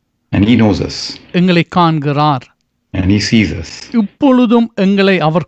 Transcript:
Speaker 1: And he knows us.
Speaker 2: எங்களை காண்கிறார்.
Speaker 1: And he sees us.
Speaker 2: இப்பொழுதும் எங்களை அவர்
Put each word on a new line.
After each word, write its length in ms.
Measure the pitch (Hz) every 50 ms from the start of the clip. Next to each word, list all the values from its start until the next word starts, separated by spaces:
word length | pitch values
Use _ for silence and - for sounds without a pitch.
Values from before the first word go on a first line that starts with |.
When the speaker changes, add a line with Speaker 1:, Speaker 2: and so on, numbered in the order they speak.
| _ _ _ _ _ -
Speaker 1:
And 120 | - - 101
he 100 | 110 123
knows 240 | 110 113 107 95 -
us. 160 | - - - - - - - - - - -
Speaker 2:
எங்களை 300 | 180 175 185 175 170 160 -
காண்கிறார். 760 | - 180 170 165 160 156 139 151 143 143 151 151 143 123 - - _ _ _ _ _ _ _ _ -
Speaker 1:
And 140 | 95 92 90
he 80 | 104 104
sees 300 | - - 117 113 104 82 76
us. 160 | 82 82 - - - - - -
Speaker 2:
இப்பொழுதும் 760 | 233 208 196 _ - 294 277 254 247 254 208 240 233 233 226 _
எங்களை 400 | - 190 190 202 196 196 196 196 180
அவர் 280 | 151 156 156 175 151